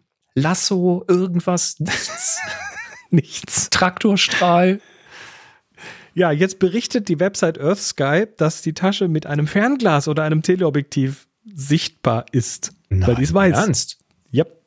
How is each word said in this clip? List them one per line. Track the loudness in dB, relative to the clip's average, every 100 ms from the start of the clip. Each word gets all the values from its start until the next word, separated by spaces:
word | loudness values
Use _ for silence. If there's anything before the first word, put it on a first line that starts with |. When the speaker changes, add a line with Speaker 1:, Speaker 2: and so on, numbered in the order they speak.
| _ _ _
Speaker 1:
Lasso, | -2 0 0 0 0 2 0 2
irgendwas, | 2 2 -2 0 -2 -2 -4
nichts. | -4 -4 -6 -6 -6 -6 -8 -10 -12 -14
Speaker 2:
<laughs> | -18 -18 0
Nichts. | 0 0 -8 -6 -4 -2
Speaker 1:
Traktorstrahl. | 0 0 0 0 2 0 0 4 4 4 2 _ _ _ -20 -20 -20 -20 _ _ _ -20 -20 -10
Speaker 2:
Ja, | 0 2
jetzt | 2 0 2
berichtet | 0 0 -2 -4 -2
die | 0
Website | 0 0 -2 0
Earthsky, | -2 -2 -4 -2 0 2 0 0
dass | -2 -2
die | -6
Tasche | -2 -2 0 0
mit | 0 -2
einem | -2 0
Fernglas | 0 0 2 2 2 0
oder | 0
einem | 0 0
Teleobjektiv | 2 2 2 0 -2 -2 -2 -4 _ _
sichtbar | -20 -12 0 0 0 _ -2 -2 -2
ist. | -4 -4 -8 -12 -14 -4
Speaker 1:
Nein, | 0 2
Speaker 2:
Weil | 2
die |
es | 2
weiß. | 2 4
Speaker 1:
im | 4
Ernst? | 2 0 -2 -10 _ _ _
Speaker 2:
Jep, | -2 -2 _